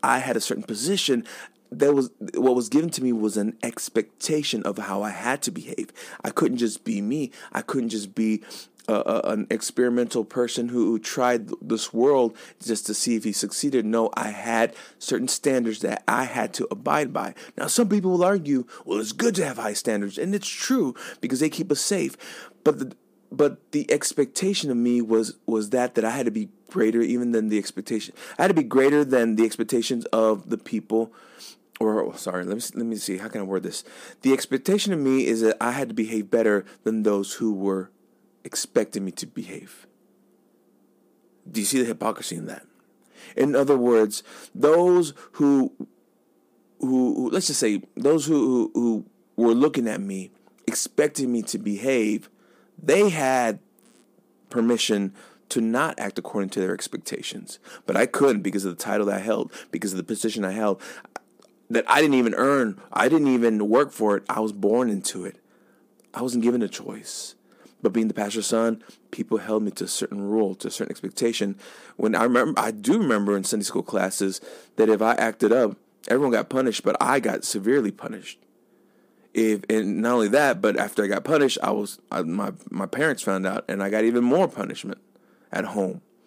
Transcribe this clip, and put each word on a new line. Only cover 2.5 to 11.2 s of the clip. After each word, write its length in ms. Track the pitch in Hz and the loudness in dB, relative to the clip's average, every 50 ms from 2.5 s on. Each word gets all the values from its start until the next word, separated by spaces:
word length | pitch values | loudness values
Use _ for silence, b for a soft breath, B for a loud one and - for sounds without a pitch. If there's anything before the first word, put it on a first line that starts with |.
| 123 | 4
was 140 | 123 120 107 | 2 2 2
given 220 | 117 147 160 170 | 2 2 2 0
to 120 | - - 131 | -2 -2 -2
me 100 | 127 120 | 0 0
was 240 | 110 107 107 101 | 0 0 0 0
an 200 | 110 101 110 - - - | 0 -2 -2 -4 -4 -8
expectation 1000 | 120 - - - - - 113 107 - _ - - - 156 151 147 - - 110 98 | -8 -8 -8 -8 -4 -2 -2 -2 -4 _ -10 -4 -2 -2 0 0 -2 -4 -4 -4
of 140 | - 101 98 | -4 -6 -6
how 240 | 104 104 95 101 104 | -6 -6 -4 -4 -4
I 80 | 107 | -4
had 320 | 92 87 104 120 131 143 - | -6 -4 -2 -2 -2 -2 -2
to 80 | - | -6
behave. 420 | 92 82 78 85 - - - - - B B B B B B | -8 -8 -10 -12 -10 -12 -12 -12 -14 B B B B B B
I 60 | - | -4
couldn't 280 | 196 - - - 123 120 | 0 2 2 2 2 0
just 260 | 117 110 98 - - | 0 -2 -2 -4 -6
be 160 | 113 113 101 | -4 -4 -2
me. 300 | 101 104 131 156 147 117 B B B B B | -2 -2 -2 -2 -4 -6 B B B B B
I 100 | - - | -8 -6
couldn't 280 | - - 139 120 117 | -4 -2 -2 -2 -2
just 240 | 104 110 104 95 98 | -4 -6 -8 -6 -4
be, 280 | - 110 110 107 107 - B B B B B B _ - | -2 0 2 0 0 -2 B B B B B B _ -4
uh, 60 | - 110 | -2 -2
uh, 280 | 101 - - 107 110 - | 0 0 0 0 0 0
an 220 | - 110 107 107 - | -2 -2 -2 -2 -4
experimental 760 | - 113 - - - - 127 123 120 123 123 117 - 123 107 | -4 -4 -4 -4 0 0 2 2 2 2 0 0 -2 -4 -4
person 440 | - - 127 123 117 - - 120 120 | -2 -2 -2 -2 -2 -2 -4 -4 -2
who, 160 | 123 123 113 | 0 0 2
who 120 | 92 117 107 | 2 0 0
tried 500 | 110 - - - | -2 -4 -4 0